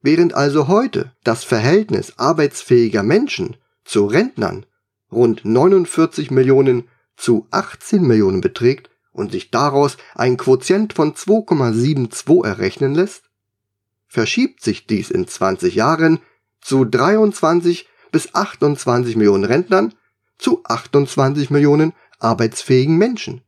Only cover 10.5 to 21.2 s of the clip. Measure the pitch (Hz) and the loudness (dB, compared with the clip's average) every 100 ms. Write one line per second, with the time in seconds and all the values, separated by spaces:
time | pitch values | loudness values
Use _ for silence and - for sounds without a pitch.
10.5 | - - 190 214 - 151 - - 220 214 | 0 2 0 0 -2 -2 -2 0 0 0
11.5 | 160 123 110 127 147 117 - - - 110 | 0 0 0 0 0 -4 -8 0 2 2
12.5 | 98 95 - 135 147 196 - _ _ _ | -2 -4 -2 -2 0 -2 -6 _ _ _
13.5 | _ _ _ _ _ _ - 107 - 262 | _ _ _ _ _ _ -4 -2 0 -2
14.5 | _ - 101 - 107 - - 90 - 95 | _ -6 -6 -4 -4 -4 -6 -6 -4 -4
15.5 | 95 90 87 120 160 160 165 _ _ _ | -2 -2 0 0 2 0 0 _ _ _
16.5 | _ - 135 123 120 147 214 214 196 160 | _ -4 0 0 0 0 2 2 0 0
17.5 | 175 175 175 - _ _ - - - 202 | 0 0 -4 -8 _ _ -4 -2 -6 -6
18.5 | - 147 143 - 120 123 110 104 98 101 | -2 -2 -2 -2 -2 -2 0 2 2 0
19.5 | 131 180 - 208 - _ _ _ _ - | -2 0 0 0 -6 _ _ _ _ -2
20.5 | - - 117 - 143 139 - | -2 -2 -6 0 0 0 0